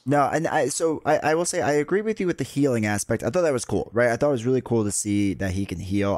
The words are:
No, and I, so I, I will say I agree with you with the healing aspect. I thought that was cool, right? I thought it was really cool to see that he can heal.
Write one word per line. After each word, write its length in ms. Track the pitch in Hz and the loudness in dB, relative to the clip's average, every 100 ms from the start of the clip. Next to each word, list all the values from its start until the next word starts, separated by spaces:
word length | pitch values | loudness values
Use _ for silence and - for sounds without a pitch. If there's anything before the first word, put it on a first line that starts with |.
| 127 | 0
No, 220 | 143 135 | 2 2
and 140 | 151 165 | 0 0
I, 220 | 156 139 | 0 0
so 340 | - 165 151 | 0 -2 0
I, 140 | - 151 | 0 2
I 160 | 147 | 2
will 100 | 160 | 0
say 160 | 175 175 | 0 -2
I 120 | 127 | 0
agree 300 | 147 147 190 | 0 2 0
with 180 | 214 214 | 0 -2
you 60 | 185 | -2
with 100 | 160 | -2
the 60 | |
healing 420 | 135 135 139 120 107 | -4 0 2 2 0
aspect. 380 | 104 - 113 | 0 -2 -2
I 60 | - | 0
thought 120 | 180 | 0
that 100 | 165 | 2
was 120 | 127 | 0
cool, 260 | - 98 - | -2 -2 -2
right? 180 | 110 120 | 0 2
I 60 | 117 | 2
thought 120 | 147 | 2
it 40 | |
was 140 | 131 117 | 2 0
really 140 | 131 | 0
cool 240 | - 117 | 0 0
to 80 | 104 | 0
see 420 | - 104 101 101 | -2 0 2 2
that 160 | 90 98 | 0 -4
he 140 | 95 98 | -4 -4
can 140 | 85 | -6
heal. 360 | 92 101 98 | -4 0 0